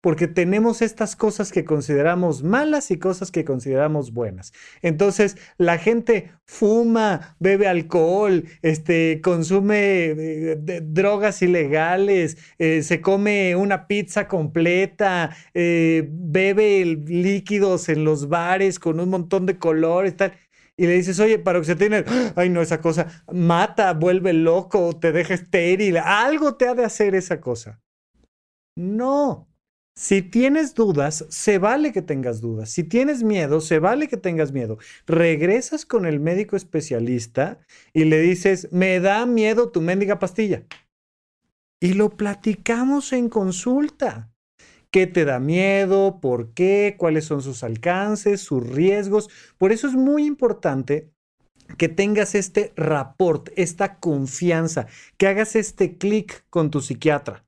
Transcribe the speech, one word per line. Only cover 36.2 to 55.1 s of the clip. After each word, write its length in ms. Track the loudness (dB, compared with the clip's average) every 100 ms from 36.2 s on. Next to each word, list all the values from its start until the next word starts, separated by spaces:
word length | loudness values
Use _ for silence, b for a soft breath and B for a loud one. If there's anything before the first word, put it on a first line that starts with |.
| -2 -2 -2 -6
especialista 1040 | -4 -8 -4 -4 -2 -4 -4 -4 -4 -6 b b b
y 120 | 0 4
le 140 | 4
dices, 500 | 2 2 0 0 -2
"Me 280 | 0 2 2
da 280 | 2 0 0
miedo 420 | 0 2 2 0
tu 100 | 0
mendiga 380 | -2 -2 -2 -2
pastilla". 480 | -4 -2 -2 -4 -8 -20 _ _ _ _ _ _ _ _ _ _
Y 140 | 0
lo 240 | 2 0 0
platicamos 960 | -6 -4 -4 -4 -4 -2 0 -2 -2
en 160 | -2 -2
consulta. 1000 | -2 -2 -4 -2 0 -2 _ -6 -6 -16 _ _ _ b b b
¿Qué 180 | 0 2
te 180 | 2 0
da 140 | 0
miedo? 800 | 0 0 2 2 2 2 2 0
¿Por 320 | -4 -2 -4
qué? 400 | -2 2 2 0 0
¿Cuáles 260 | 0 0 -2
son 160 | -6
sus 220 | -6 -10
alcances, 800 | -8 -6 -2 -2 -2 -2 -2 -2
sus 220 | -2 -4
riesgos? 640 | -2 0 2 2 0 -2 -2 B B B
Por 140 | 0
eso 160 | 0 0
es 80 | 0
muy 280 | 2 2
importante 880 | 0 0 -2 0 -2 -2 -2 -4 -4 _ _ _ _ _ _ -4
que 100 | -2
tengas 460 | 0 0 0 0 -2
este 380 | -2 -2 -2 -4
rapport, 720 | -2 -2 -4 -2 0 0 -4 -4
esta 420 | -4 -2 -6 -4
confianza, 880 | -4 -2 -4 -2 0 0 0 -4 -8 B B